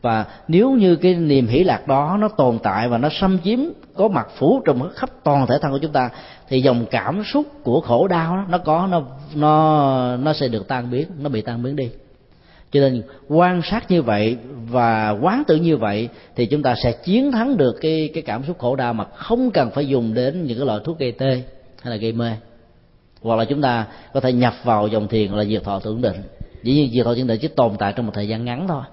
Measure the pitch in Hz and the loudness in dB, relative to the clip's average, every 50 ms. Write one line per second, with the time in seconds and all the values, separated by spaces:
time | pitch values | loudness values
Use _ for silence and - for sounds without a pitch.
0 | - 120 113 110 104 - - - - - 160 180 226 269 269 240 202 185 170 147 | 0 0 0 0 -2 -4 -10 -14 -4 2 4 4 4 6 4 4 6 4 4 4
1 | 165 180 180 170 170 151 143 135 123 110 117 143 185 180 120 104 - - 135 135 | 4 2 2 2 2 4 4 4 4 4 2 2 2 2 2 -2 0 0 0 2
2 | 147 156 185 208 214 208 214 - 139 123 117 113 - 104 95 104 117 123 120 113 | 2 0 0 0 0 0 2 2 2 2 2 0 -2 -2 -2 0 0 0 0 0
3 | 127 151 147 - 196 190 190 180 165 190 226 247 285 339 - - - - - - | 0 -2 -2 0 0 2 2 2 0 0 0 0 -2 -4 -6 -12 -20 -16 -2 0
4 | 190 220 196 135 107 - - - 131 156 247 269 - - 143 123 135 180 - - | 0 2 2 -2 -4 -6 -4 0 2 4 4 4 2 0 0 0 -2 -6 -6 -8
5 | - 156 - - _ 156 143 139 131 - - 147 - 147 135 139 151 156 147 143 | -8 -8 -8 -4 _ 2 2 2 2 2 0 0 0 -2 -2 -2 -4 -2 0 0
6 | 127 120 - - - - - - - - 135 131 127 139 123 120 117 - - 117 | -2 -2 -6 -12 -20 -20 -20 -20 -8 -2 0 2 4 4 2 2 0 -2 -4 -4
7 | 92 110 156 202 214 - - 285 302 294 - - - - 117 - - 113 120 120 | -2 -2 -4 -4 -6 -2 -2 -2 -2 -2 -10 -8 -4 0 0 0 2 2 2 2
8 | 170 196 180 170 165 165 175 190 202 185 175 175 175 151 156 165 185 190 180 165 | 2 2 0 0 0 -2 -2 -4 -2 -2 -2 -2 0 0 0 0 0 0 0 -2
9 | 143 127 - - 147 143 151 147 147 151 151 156 156 156 156 151 143 135 131 131 | -2 -4 -14 -18 -18 -10 -4 0 2 4 4 4 4 4 4 4 4 2 2 2
10 | 127 123 123 123 135 156 151 - 143 127 117 107 98 - 135 127 120 123 120 127 | 0 -2 -2 -2 -2 -2 0 0 -2 -2 -2 -4 -4 -4 -6 -6 -4 -4 -4 -4
11 | 156 180 190 151 139 147 131 110 107 - 117 117 120 131 143 147 131 117 - - | -4 -4 -8 -8 -6 -4 -4 -4 -4 -6 -6 -6 -6 -4 -4 -4 -6 -6 -8 -14
12 | - _ - _ _ _ _ _ _ _ - - - _ - 139 139 135 127 120 | -20 _ -20 _ _ _ _ _ _ _ -20 -20 -20 _ 2 4 4 4 2 0
13 | - - - - - - 147 160 175 180 180 175 160 - 196 226 - - 190 170 | -6 -10 -18 -20 -8 0 2 4 4 4 2 0 -2 -2 -4 -6 0 2 2 2
14 | 139 117 107 104 107 113 120 120 113 127 143 123 113 113 117 127 120 117 113 110 | 2 2 0 2 2 0 -2 -4 -8 -16 -14 -14 -12 -2 0 2 2 4 2 2
15 | 107 107 104 104 131 175 208 262 302 - 160 156 170 165 156 123 110 104 101 104 | 0 0 -2 0 0 0 0 0 2 2 2 4 4 2 2 2 0 -2 -2 -2
16 | 117 120 - - - - - - 123 101 139 151 139 131 120 - - 123 113 - | -4 -6 -10 -18 -20 -12 -4 -2 0 0 0 0 2 0 0 2 0 -2 -2 -2
17 | - 175 190 240 269 285 254 214 226 269 277 196 139 123 107 - - 156 160 160 | -2 0 2 2 2 2 0 0 0 0 2 2 2 2 0 0 -2 -2 0 0
18 | 156 147 151 165 - - 107 117 139 151 175 - 123 120 131 135 123 120 117 113 | -2 -4 -6 -8 -6 -6 -6 -6 -6 -8 -8 -4 -2 -2 -2 0 -2 -2 -2 -4
19 | 98 - - - - - 226 240 262 247 196 170 131 113 - 135 147 135 139 131 | -6 -8 -12 -18 -4 -2 0 0 0 0 2 0 0 0 -2 -4 -2 0 0 0
20 | 117 110 110 120 123 135 147 185 170 135 117 110 - 127 107 104 104 156 165 160 | 0 0 -2 0 -2 -2 -2 -4 -4 -4 -4 -2 -2 -2 -2 -4 -4 -8 -6 -4
21 | 139 123 113 - 131 135 131 127 127 - - - - - - - - 127 113 104 | -4 -6 -4 -2 0 0 0 -2 -4 -12 -18 -20 -20 -20 -20 -14 -10 -8 -6 -4
22 | 110 113 113 117 120 117 110 107 - - - - - _ _ _ _ _ _ _ | -4 -4 -2 -2 -2 -4 -4 -8 -10 -18 -20 -20 -20 _ _ _ _ _ _ _
23 | _ _ _ - - 113 113 113 113 - 143 143 147 127 120 117 107 - - - | _ _ _ -10 -2 0 0 0 0 0 0 0 0 0 0 0 -2 -6 -10 -20
24 | - - - 139 131 127 127 123 127 120 - - - 123 113 104 104 107 107 110 | -20 -6 -4 -2 0 2 2 4 2 2 0 -2 0 2 2 2 2 2 0 -2
25 | 104 101 117 110 107 95 101 104 107 104 107 107 - 101 101 95 95 107 110 120 | -2 0 0 0 0 0 0 -2 0 0 -2 -4 -2 -4 -6 -6 -6 -6 -4 -2
26 | 123 107 95 95 101 - - - - - _ - - 113 135 147 147 127 113 123 | -2 -2 -2 -4 -12 -16 -14 -16 -16 -16 _ -8 -2 2 2 2 2 2 2 0
27 | 117 117 120 117 131 120 113 110 107 160 - - 123 113 101 104 101 98 101 - | 2 2 0 0 0 -2 -2 -2 -4 -4 0 0 0 0 0 -2 -4 -4 -2 -4
28 | 120 107 - 104 104 104 113 110 120 120 120 131 180 190 165 139 123 - | -6 -6 -4 -6 -6 -4 -6 -6 -6 -6 -6 -6 -6 -6 -6 -6 -8 -12